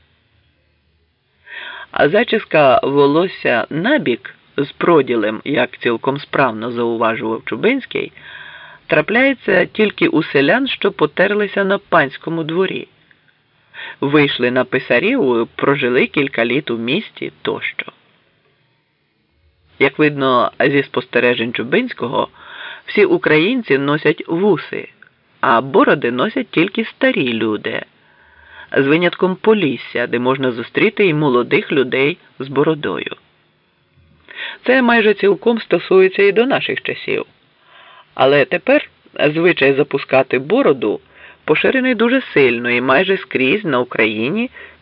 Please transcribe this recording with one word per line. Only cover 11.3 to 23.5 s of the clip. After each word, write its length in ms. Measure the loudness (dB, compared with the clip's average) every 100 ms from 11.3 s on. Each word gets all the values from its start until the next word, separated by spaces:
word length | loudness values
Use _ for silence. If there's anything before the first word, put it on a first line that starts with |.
| 0 -2 -2
на 140 | -2 -2
панському 640 | 0 0 0 -4 -8 -6
дворі, 440 | -4 -2 -2 -4 -12 _ _ _ _ _ _ _ _ -20 -18 -8
вийшли 500 | 0 2 2 0 0
на 140 | 0
писарів, 840 | -2 -4 0 0 2 0 2 0 -2 -2
прожили 500 | 0 0 0 0 0
кілька 380 | -2 -2 -2
літ 260 | -2 -2 -4
у 80 | -4
місті 540 | -4 -4 -6 -10 -12 -8
тощо. 500 | -6 -6 -6 -10 -14 -16 _ _ _ _ _ _ _ _ _ _ _ _ _ _ _ _ _ -2
Як 200 | -2 2
видно 540 | 0 0 0 2 2 0
зі 220 | 0 0
спостережень 720 | 0 -4 -4 0 2 0 -2
Чубинського, 760 | -6 -2 -2 -2 -6 -6 -4 -4 -8 -20 -18 -18 -18 -4
всі 180 | 2
українці 720 | 2 2 2 2 2